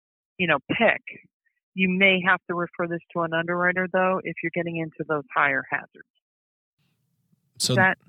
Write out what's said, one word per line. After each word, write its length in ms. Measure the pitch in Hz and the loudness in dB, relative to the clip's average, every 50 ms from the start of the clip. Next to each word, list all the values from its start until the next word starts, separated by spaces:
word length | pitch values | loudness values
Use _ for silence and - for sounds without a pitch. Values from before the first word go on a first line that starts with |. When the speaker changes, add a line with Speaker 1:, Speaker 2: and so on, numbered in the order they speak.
| _ _ _ _ _ _ _ | _ _ _ _ _ _ _
Speaker 1:
you 100 | - 185 | -2 0
know, 100 | 165 151 139 - - | 2 2 0 0 -2
pick. 300 | - - 233 190 - - - - - - - _ _ _ _ _ _ _ _ _ - | 0 2 4 2 2 2 -4 -16 -20 -20 -20 _ _ _ _ _ _ _ _ _ -4
You 140 | 185 190 185 | 0 0 2
may 320 | 180 185 196 196 190 185 175 | 2 4 4 4 4 4 2
have 140 | 190 185 180 _ - | 2 0 0 _ -4
to 60 | 175 | -4
refer 320 | 175 175 170 - - 175 | -4 -4 -4 -4 -4 -4
this 140 | 170 170 165 - - - | -4 -4 -6 -8 -8 -6
to 80 | 175 | -4
an 120 | 170 160 165 | -4 -2 -2
underwriter, 540 | 165 165 170 175 175 175 175 175 185 185 175 | -2 -2 -2 -2 0 0 0 0 0 -2 0
though, 300 | 185 185 185 185 190 185 - | 0 2 2 2 0 -2 -4
if 120 | 156 165 - | -6 -8 -6
you're 100 | - 170 - | -6 -4 -4
getting 220 | 175 170 170 165 | -4 -4 -4 -4
into 280 | 165 160 156 - - 156 | -4 -6 -6 -6 -8 -4
those 180 | 151 156 147 139 127 - | -4 -4 -4 -4 -4 -2
higher 280 | 151 147 143 135 131 135 - | 0 0 2 0 -2 -4 -4
hazards. 380 | 143 131 - - - - - _ _ _ _ _ _ _ _ _ _ _ _ _ _ _ _ _ _ _ _ _ _ _ _ _ _ _ _ _ _ - | -6 -8 -8 -10 -18 -20 -20 _ _ _ _ _ _ _ _ _ _ _ _ _ _ _ _ _ _ _ _ _ _ _ _ _ _ _ _ _ _ -4
Speaker 2:
So 140 | - - 131 | -2 0 2
Speaker 1:
Is 40 | |
that, 200 | 156 185 190 180 - _ | 4 4 2 2 -2 _